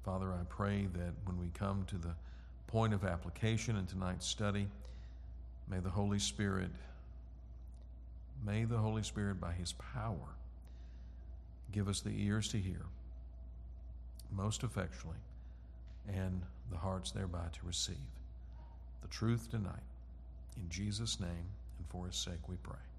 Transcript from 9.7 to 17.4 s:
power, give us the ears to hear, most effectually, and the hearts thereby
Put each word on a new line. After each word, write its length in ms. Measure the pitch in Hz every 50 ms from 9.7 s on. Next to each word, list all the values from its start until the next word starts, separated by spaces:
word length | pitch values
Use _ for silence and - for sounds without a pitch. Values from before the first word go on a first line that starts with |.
| - - - - -
power, 400 | - 107 113 107 78 - - - - - - - - - - - - - - - - - - - - - - - - - - - - - -
give 160 | 101 104 101
us 140 | 98 101 -
the 100 | - 104
ears 380 | 104 104 104 101 101 110 104 -
to 100 | - 110
hear, 240 | 95 95 90 85 - - - - - - - - - - - - - - - - - - - - - - - - - - - - - - -
most 320 | 98 95 107 107 - -
effectually, 540 | 117 - 104 92 87 - - - 85 82 - - - - - - - - - - - - - - - - - - - 98
and 300 | 95 92 92 92 92 87 87 - - - 117
the 60 | 95 85
hearts 320 | 85 95 95 92 90 -
thereby 340 | - 107 98 92 85 85